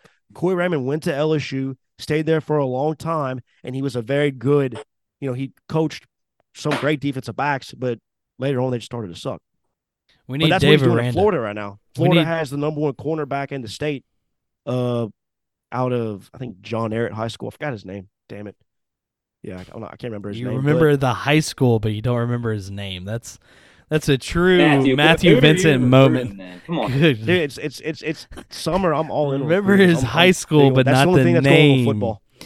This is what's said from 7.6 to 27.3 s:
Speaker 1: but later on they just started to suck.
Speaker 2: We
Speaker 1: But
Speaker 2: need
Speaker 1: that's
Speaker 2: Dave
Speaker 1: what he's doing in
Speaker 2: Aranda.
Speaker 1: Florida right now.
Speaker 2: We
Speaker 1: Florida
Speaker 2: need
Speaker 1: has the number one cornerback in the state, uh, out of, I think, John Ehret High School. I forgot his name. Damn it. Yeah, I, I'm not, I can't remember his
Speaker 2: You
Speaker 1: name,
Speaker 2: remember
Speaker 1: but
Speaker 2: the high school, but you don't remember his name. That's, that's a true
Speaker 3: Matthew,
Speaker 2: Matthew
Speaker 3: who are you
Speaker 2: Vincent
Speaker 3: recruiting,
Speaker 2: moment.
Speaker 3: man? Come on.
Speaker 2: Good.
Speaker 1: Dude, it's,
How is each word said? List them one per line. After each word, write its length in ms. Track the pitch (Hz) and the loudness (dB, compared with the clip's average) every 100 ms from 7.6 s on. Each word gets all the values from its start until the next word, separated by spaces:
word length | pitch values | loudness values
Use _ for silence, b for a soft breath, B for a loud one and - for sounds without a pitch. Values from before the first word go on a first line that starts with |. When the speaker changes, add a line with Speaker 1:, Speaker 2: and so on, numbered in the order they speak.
| - | -8
Speaker 1:
but 260 | 127 123 113 _ _ _ - | -8 -6 -6 _ _ _ -8
later 200 | 135 131 | -4 -2
on 120 | 127 | -2
they 60 | 120 | -4
just 100 | - | -8
started 260 | 120 101 | -10 -10
to 60 | 85 | -10
suck. 220 | 143 90 _ _ _ _ _ _ _ _ - | -10 -12 _ _ _ _ _ _ _ _ -10
Speaker 2:
We 100 | 135 | -2
Speaker 1:
But 40 | 160 | 0
Speaker 2:
need 60 | |
Speaker 1:
that's 100 | 180 | 4
Speaker 2:
Dave 60 | 143 | 4
Speaker 1:
what 40 | 151 | 4
he's 20 | |
doing 120 | 131 | 4
in 60 | 117 | 2
Speaker 2:
Aranda. 140 | 123 | 0
Speaker 1:
Florida 260 | 147 208 170 | 0 0 0
right 160 | 110 104 | -4 -6
now. 240 | 101 101 _ 127 | -10 -14 _ -2
Speaker 2:
We 100 | 170 | 2
Speaker 1:
Florida 160 | 170 | 4
Speaker 2:
need 40 | 160 | 2
Speaker 1:
has 240 | 165 147 | -2 -6
the 80 | 143 | -4
number 240 | 147 147 | -4 -4
one 120 | 151 | -4
cornerback 580 | 123 143 160 139 139 139 | -4 -6 -6 -6 -8 -8
in 100 | 139 | -10
the 60 | 110 | -10
state, 360 | - 151 139 - _ _ _ _ _ - | -8 -8 -8 -12 _ _ _ _ _ -6
uh, 420 | 127 123 120 113 - _ _ _ _ _ | -4 -2 -4 -6 -10 _ _ _ _ _
out 220 | 123 127 | -4 -2
of, 360 | 123 113 98 101 | -2 -4 -8 -16
I 40 | 117 | -16
think, 220 | 123 92 | -16 -16
John 300 | 104 113 113 | -8 -6 -4
Ehret 200 | 113 117 | -4 -6
High 160 | 104 113 | -6 -8
School. 220 | - 117 | -8 -12
I 20 | |
forgot 220 | - 151 | -10 -10
his 120 | 110 95 | -10 -12
name. 240 | 98 95 _ - | -16 -16 _ -20
Damn 200 | 104 104 | -16 -16
it. 80 | - _ _ _ _ _ _ _ _ | -18 _ _ _ _ _ _ _ _
Yeah, 140 | - 92 | -16 -16
I, 60 | 90 | -16
I'm 100 | - | -16
not, 80 | 110 | -16
I 40 | - | -12
can't 140 | 120 | -12
remember 180 | 104 101 | -10 -10
his 100 | 107 | -8
Speaker 2:
You 80 | 123 | -6
Speaker 1:
name, 100 | 127 | -2
Speaker 2:
remember 320 | 139 156 156 | 0 4 4
Speaker 1:
but 80 | 139 | 2
Speaker 2:
the 140 | 131 | 0
high 280 | 117 139 156 | -2 0 0
school, 380 | - - 127 113 | 0 0 2 2
but 120 | 107 | 0
you 80 | 107 | -2
don't 160 | 117 120 | -2 -2
remember 340 | 120 120 117 | -2 -4 -4
his 200 | 107 98 | -4 -6
name. 340 | 98 101 92 95 | -10 -10 -10 -8
That's, 320 | 113 - - b b b b b | -10 -10 -20 b b b b b
that's 200 | 151 - | -2 2
a 80 | 135 | 0
true 400 | - 170 180 180 | 0 0 4 6
Speaker 3:
Matthew, 380 | 160 139 135 131 | 6 4 4 4
Speaker 2:
Matthew 340 | 156 165 175 | 4 6 6
Speaker 3:
who 60 | 151 | 6
are 20 | |
you 40 | |
Speaker 2:
Vincent 240 | 151 160 160 135 | 6 6 4 4
Speaker 3:
recruiting, 60 | 123 | 6
Speaker 2:
moment. 460 | 131 135 127 120 98 | 6 6 4 -2 -10
Speaker 3:
man? 240 | 92 90 - | -16 -16 -8
Come 140 | 165 | -4
on. 120 | 120 | -2
Speaker 2:
Good. 280 | 135 165 113 | 2 2 2
Speaker 1:
Dude, 100 | |
it's, 280 | 117 | 0